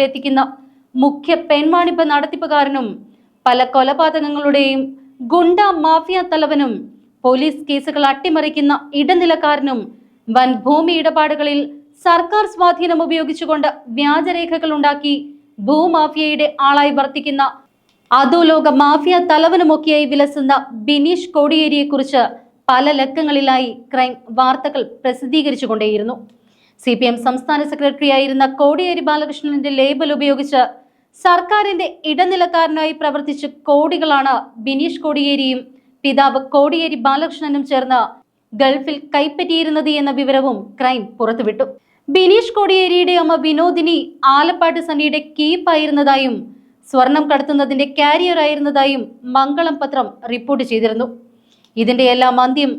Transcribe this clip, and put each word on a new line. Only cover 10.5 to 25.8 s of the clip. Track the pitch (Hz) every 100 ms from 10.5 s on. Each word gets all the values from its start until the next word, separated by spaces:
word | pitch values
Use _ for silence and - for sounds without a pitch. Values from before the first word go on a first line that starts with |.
| 233 233
ഭൂമി | 294 330 339
ഇടപാടുകളിൽ | 311 311 302 302 294 285 294 - _ _ 359
സർക്കാർ | 339 339 415 427
സ്വാധീനം | 339 349 349 349 330 330
ഉപയോഗിച്ചുകൊണ്ട് | 320 302 320 320 302 294 302 247 233
വ്യാജരേഖകൾ | 285 302 339 349 339 320 320 302
ഉണ്ടാക്കി | 285 285 294 285 294 - _ - 202
ഭൂമാഫിയയുടെ | 302 339 330 302 302 311 302 294 294 277
ആളായി | 285 285 285
വർത്തിക്കുന്ന | 269 285 294 277 269 - _ _ _ _ - 247
അധോലോക | 277 339 330 311 311 269
മാഫിയ | 285 302 294 359 349
തലവനുമൊക്കെയായി | 311 330 359 320 311 311 302 294
വിലസുന്ന | 285 285 285 269 277 277 226 214
ബിനീഷ് | 294 294 349 - 302
കോടിയേരിയെക്കുറിച്ച് | 294 311 302 294 285 285 269 277 226 - _ _ -
പല | 254 285 285
ലക്കങ്ങളിലായി | 269 277 302 285 277 262 247 220 -
ക്രൈം | 269 254 247 - 233
വാർത്തകൾ | 254 269 285 285 226 -
പ്രസിദ്ധീകരിച്ചുകൊണ്ടേയിരുന്നു. | 262 254 262 311 285 254 233 220